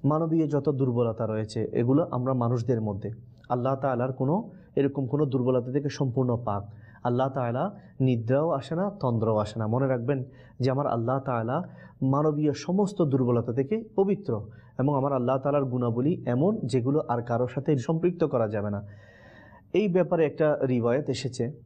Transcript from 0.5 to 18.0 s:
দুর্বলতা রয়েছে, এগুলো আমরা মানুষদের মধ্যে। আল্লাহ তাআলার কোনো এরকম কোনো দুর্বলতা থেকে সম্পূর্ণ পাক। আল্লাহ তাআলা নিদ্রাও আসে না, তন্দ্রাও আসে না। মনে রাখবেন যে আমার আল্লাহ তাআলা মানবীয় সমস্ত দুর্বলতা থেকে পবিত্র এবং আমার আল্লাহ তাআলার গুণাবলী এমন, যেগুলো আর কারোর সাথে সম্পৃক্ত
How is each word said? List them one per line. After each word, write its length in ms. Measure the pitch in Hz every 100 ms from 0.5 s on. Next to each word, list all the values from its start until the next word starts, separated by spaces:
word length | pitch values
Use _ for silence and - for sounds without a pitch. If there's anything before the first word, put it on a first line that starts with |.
| 143 139
দুর্বলতা 580 | 135 131 120 117 110 110
রয়েছে, 400 | 110 107 113 107
এগুলো 360 | - 120 139 170
আমরা 220 | 123 123
মানুষদের 480 | 131 117 123 113 120
মধ্যে। 300 | 107 101 101 113 - - -
আল্লাহ 260 | 127 127 135
তাআলার 380 | 139 123 127
কোনো 360 | 123 131 180 233 - - -
এরকম 320 | 139 139 131
কোনো 180 | 143 147
দুর্বলতা 460 | 127 123 127 120
থেকে 180 | 135 139
সম্পূর্ণ 520 | - 139 120 127 120 123
পাক। 180 | 101 104 - - -
আল্লাহ 260 | 120 120 131
তাআলা 500 | 135 120 120 180 208 - -
নিদ্রাও 500 | 131 120 110 135 160
আসে 260 | 139 - 165
না, 160 | 196 202
তন্দ্রাও 380 | 131 117 113 107
আসে 220 | 104 -
না। 80 | 110
মনে 200 | 120 135
রাখবেন 360 | 127 117 139 123 - - -
যে 120 | 123
আমার 160 | 131 139
আল্লাহ 320 | 117 117 135
তাআলা 440 | 135 120 113 139 185 - - -
মানবীয় 520 | 131 139 151 147 151
সমস্ত 480 | 139 - 185 202 202
দুর্বলতা 520 | 160 131 123 120 117
থেকে 300 | 117 135 220 226 -
পবিত্র 520 | 196 202 - 110 98 - - -
এবং 160 | 135 143
আমার 180 | 139
আল্লাহ 240 | 135 123 135
তাআলার 280 | 139 143 135
গুণাবলী 580 | 123 120 113 139 180 -
এমন, 320 | 123 170 220
যেগুলো 440 | 120 131 120 147 -
আর 140 | 120
কারোর 260 | 120 117 123
সাথে 300 | - 135 143
সম্পৃক্ত 460 | 117 160